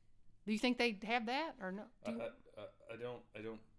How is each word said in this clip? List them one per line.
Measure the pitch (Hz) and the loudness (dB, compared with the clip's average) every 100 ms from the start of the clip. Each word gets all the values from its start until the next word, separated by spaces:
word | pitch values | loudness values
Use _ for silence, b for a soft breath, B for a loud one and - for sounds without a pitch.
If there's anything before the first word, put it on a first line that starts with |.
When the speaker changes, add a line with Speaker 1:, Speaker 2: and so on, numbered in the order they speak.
| - - - - | -20 -20 -20 -10
Speaker 1:
Do | - | 0
you | 214 | 4
think | 247 240 | 4 6
they'd | 240 196 | 4 4
have | 214 240 220 | 2 2 4
that | 269 320 - | 2 0 -2
or | 190 | -4
no? | 196 220 - | -4 -8 -6
Do | - | -4
Speaker 2:
I, | |
Speaker 1:
you | - | -2
Speaker 2:
I, | 117 - - - | -4 -6 -14 -12
I, | 101 - - | -12 -12 -12
I | 113 | -6
don't, | 123 117 - 110 | -4 -6 -10 -8
I | |
don't | 110 107 - | -6 -6 -12